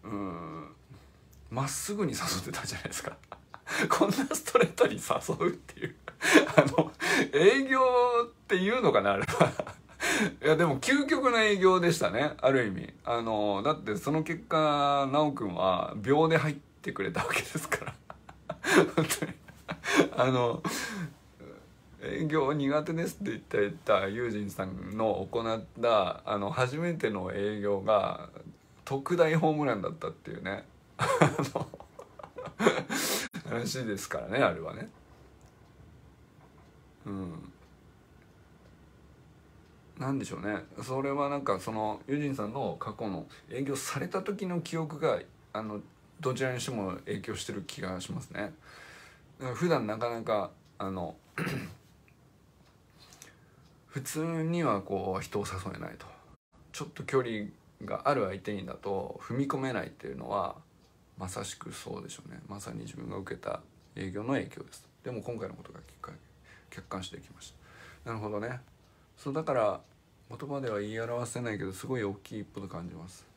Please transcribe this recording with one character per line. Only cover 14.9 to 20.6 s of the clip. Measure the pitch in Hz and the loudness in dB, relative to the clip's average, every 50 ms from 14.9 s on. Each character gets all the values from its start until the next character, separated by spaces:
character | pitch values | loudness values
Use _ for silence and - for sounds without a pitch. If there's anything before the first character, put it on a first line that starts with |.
| 143 139 139 135 | 4 2 2 2
直 | 135 147 156 147 | 2 2 2 2
く | 139 - 117 | 0 -2 -4
ん | 95 87 | -4 0
は | 87 92 95 90 87 - - - | 2 4 4 4 2 0 -4 -6
秒 | 107 104 123 139 151 165 160 | -4 2 4 6 6 6 6
で | 165 | 6
入 | 147 127 156 | 4 2 0
っ | 143 - - - _ - | -2 -4 -12 -20 _ -12
て | - - | -10 -8
く | - - | -6 -4
れ | 98 - | -4 -2
た | - - - | -2 -2 -2
わ | - | 0
け | - - | 0 -2
で | - | -2
す | - - - - - | -2 -6 -6 -2 -2
か | - - - | -4 -4 -4
ら。 | - - - - - - - - - - - - - - - | -10 -10 -12 -18 -20 -20 -20 -18 -20 -20 -20 -12 -12 -10 -6
<laughs> | - - 381 190 156 - - | 0 6 8 8 8 6 4
本 | 170 156 - - - | 0 2 2 0 -2
当 | 160 | -2
に。 | - - - - - - - - - - - - - - 151 139 - - | -6 -6 -14 -18 -20 -20 -18 -10 -10 -10 -6 -2 4 4 4 4 4 4
あ | - 123 131 | 2 2 4
の、 | 131 127 123 120 117 - | 4 2 2 0 0 -2